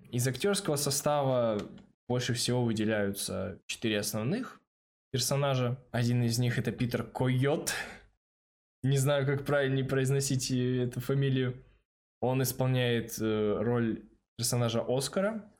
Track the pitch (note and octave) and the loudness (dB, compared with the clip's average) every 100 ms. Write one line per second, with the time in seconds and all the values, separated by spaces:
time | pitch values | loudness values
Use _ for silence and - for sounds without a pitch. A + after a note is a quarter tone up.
0 | - B2 B2+ - G3+ G3+ - D3 C#3+ C3+ | -4 -2 0 0 0 0 0 0 0 0
1 | D3+ D3 C3+ B2+ A#2 G#2 F#2 - - _ | 2 2 2 2 2 0 -4 -12 -20 _
2 | - B2 B2 A#2 - B2 A#2+ G#2+ G#2+ A2 | -4 -2 0 -2 0 2 2 2 2 2
3 | G2+ G2 - F#2+ F#2+ G2+ - - A#2 G#2+ | 0 -2 -4 -4 -6 -8 -12 -4 0 0
4 | G2+ G#2+ A2+ G#3 B3+ - _ _ _ _ | 0 -2 -2 -2 -6 -14 _ _ _ _
5 | _ B2 - C#3 C#3+ C3 B2 B2+ - A#2 | _ -2 0 0 2 2 0 -2 -6 -2
6 | A#2+ B2 A#2+ A#2 B2 A#2 A2+ G#2+ B2 A#2+ | 2 2 2 2 0 0 -2 -2 -2 -2
7 | A2+ - B2+ B2+ C#3 D#3 - - - - | -4 -2 0 2 2 0 -2 -6 -8 -14
8 | - _ _ _ _ _ _ _ C3 C#3 | -20 _ _ _ _ _ _ _ 0 2
9 | C3+ C#3+ C3+ C#3 C#3 C#3+ C3+ C3+ B2+ C3 | 2 2 2 -2 0 2 2 0 0 0
10 | C3 C#3 C3+ B2+ - C3 B2 B2+ B2 C3 | 2 0 0 -2 0 0 0 0 -2 -4
11 | - C#3 C#3 C3 B2+ B2 - _ _ _ | -2 0 2 2 0 -4 -12 _ _ _
12 | _ - A#2+ C3 C3 - C3 B2+ B2 A#2 | _ -6 -2 0 0 0 0 2 2 0
13 | A2 - A2 G#2+ G#2 F#2+ A2 A#2+ A2+ G#2+ | -2 -2 0 2 2 2 2 2 0 -2
14 | - _ _ - A#2+ B2 A#2+ A2+ - B2+ | -8 _ _ -6 -2 0 2 0 0 0
15 | C3+ - G3 A3 - _ | 0 0 -2 -2 -10 _